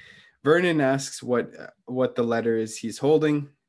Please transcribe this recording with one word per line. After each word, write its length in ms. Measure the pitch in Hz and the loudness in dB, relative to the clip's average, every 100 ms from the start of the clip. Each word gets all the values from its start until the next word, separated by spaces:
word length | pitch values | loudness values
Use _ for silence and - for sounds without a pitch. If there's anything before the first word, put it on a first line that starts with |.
| - - - _ | -20 -20 -20 _
Vernon 360 | 139 165 180 160 | 2 4 4 2
asks 420 | 135 135 139 - | 2 0 -4 -10
what, 520 | 123 120 - - - - - | -2 -2 -2 -10 -20 -20 -8
what 300 | 127 127 - | -2 -2 0
the 80 | |
letter 320 | 117 113 117 113 | -2 0 0 -2
is 200 | 110 - | -2 -6
he's 200 | 113 101 | -10 -2
holding, 500 | 139 156 151 147 143 _ | 2 4 2 -2 -4 _